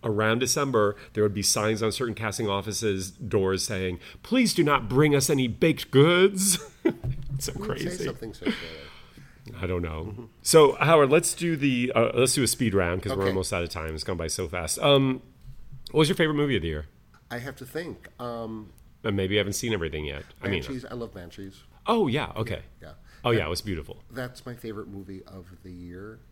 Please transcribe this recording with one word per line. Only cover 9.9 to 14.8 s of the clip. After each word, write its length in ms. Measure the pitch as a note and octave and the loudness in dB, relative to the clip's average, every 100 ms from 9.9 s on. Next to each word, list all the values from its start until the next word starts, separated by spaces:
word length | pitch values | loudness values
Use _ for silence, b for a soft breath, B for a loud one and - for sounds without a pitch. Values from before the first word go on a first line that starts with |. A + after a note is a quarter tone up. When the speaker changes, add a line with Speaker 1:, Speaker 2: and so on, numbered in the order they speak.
| D#2 F2+ | -6 -8
Speaker 2:
Mm-hmm. 140 | G#2+ A2+ - | -10 -16 -8
Speaker 1:
So, 320 | - D#3+ D3 - | 6 8 8 6
Howard, 280 | D3+ D#3+ C#3 | 4 6 6
let's 240 | D3+ E3+ | 4 2
do 220 | - E3+ D#3+ | -2 -2 0
the, 380 | C#3 B2 B2 A2+ | 0 2 2 2
uh, 160 | A2+ A#2+ | 2 4
let's 180 | C3 | 2
do 100 | - | 4
a 40 | A#2+ | 0
speed 260 | - A#2 | 2 2
round 280 | F#2+ F2 F#2 | 2 2 0
'cause 120 | G2+ | -2
we're 80 | F#2+ | 0
Speaker 2:
Okay. 80 | G2 | 0
Speaker 1:
almost 240 | F#2+ F#2 | 0 -2
out 100 | F#2 | -4
of 60 | E2+ | -4
time. 260 | E2 D#2+ D#2 | -6 -6 -6
It's 80 | |
gone 140 | - F2 | -6 -4
by 100 | D#2+ | -4
so 220 | - F2+ | -4 -4
fast. 280 | F2 E2 | -4 -4
Um, 420 | - | 0